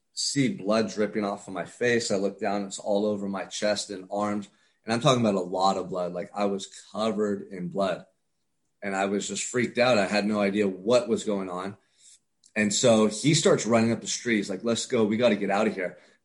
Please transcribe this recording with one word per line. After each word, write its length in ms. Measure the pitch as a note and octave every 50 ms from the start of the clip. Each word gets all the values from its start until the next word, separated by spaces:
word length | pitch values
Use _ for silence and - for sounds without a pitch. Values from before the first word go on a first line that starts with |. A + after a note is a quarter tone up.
| _ _ _
see 340 | - - - - C#3+ C3+ A#2
blood 400 | G2 F#2 F#2 G2 G#2+ A2+ A2+ G2+
dripping 360 | - G#2 G#2+ G2 - A2 G#2
off 240 | G2+ G2+ G2+ - -
of 60 | F#2+
my 100 | F2+ E2+
face. 480 | E2+ - - A#2+ B2 A#2+ A#2 A#2 - G#2+
I 40 |
look 220 | F#2+ G2 G2 G2 -
down, 240 | G#2+ G2+ G2 G#2 G2+
it's 160 | G2 - -
all 260 | - G#2+ G#2 G2+ G#2+
over 240 | G#2+ G#2 G2+ G2+ G2
my 180 | G2 F#2+ F2+
chest 440 | - - - G#2+ G#2 G#2 G#2 - -
and 160 | G2+ F#2 F#2 - G2+
arms. 360 | G2+ G#2 G#2 G#2 G#2+ G2+ - _ _ _ _ _ _ _
And 100 | - A2+
I'm 60 | A#2
talking 200 | A#2 D3+ B2+ B2
about 140 | A#2 G#2+ G2
a 60 | F#2+
lot 360 | F2+ F2+ F#2 F#2 F#2+ G2 F#2+
of 120 | F#2+ F2 F2
blood. 240 | F#2 F2+ F2+ F2 F2
Like, 180 | F2+ F2 - -
I 120 | G2+ G#2
was 240 | G2+ G2 G2 - - - - - - -
covered 560 | G2+ G#2+ A2+ G#2 G#2 G#2+ G#2 G2+ G2 - -
in 160 | G2+ F#2 F2
blood. 380 | F2 D#2+ F#2+ G2 F#2 E2+ D#2 - - _ _ _ _ _ _ _ _ _ _ _ _ _ _
And 140 | - G2+ G2
I 120 | F#2+ G2
was 200 | G2+ G2+ G2+ G2
just 160 | - G2+ G2 -
freaked 360 | - - B2 A#2+ - - A#2
out. 200 | A#2+ B2+ B2 G#2+
I 80 | G2
had 180 | F2+ G#2 G#2 G2+
no 160 | G#2 G#2+ G#2
idea 280 | G2+ G2 G2 G#2 G#2 G2
what 400 | F#2 F#2 F#2 G#2+ B2 B2 - A2
was 160 | A2+ G2 -
going 260 | G#2+ G#2 G2 F#2+ F#2
on. 260 | F2 F2+ F#2 G2 G2+ - _ _ _ _ _ - - _ _ _ _ _ _ _ _
And 180 | A2 G#2+ G#2 G2+
so 360 | - - B2 A2+ A2 A2 G#2
he 260 | G#2 - - C#3+ E3
starts 320 | C#3+ - G3+ D#3 C3 -
running 240 | A2 A#2 A2+ A2+ A#2
up 120 | A#2 - G2+
the 40 |
street. 300 | G2 - - - A#2+ A#2
He's 140 | G#2 G2 G2+
like, 120 | F#2+ F#2 G#2+
"Let's 240 | A#2 A#2 A2+ -
go. 180 | - C3 A#2+ A2
We 120 | G2+ A2
gotta 200 | A2 B2 A#2+ G#2+
get 140 | G2 G2+ F#2+
out 160 | G2 G2+ A2
of 80 | A2 F#2
here." 240 | F#2+ F2+ F2 - - - _ _ _ _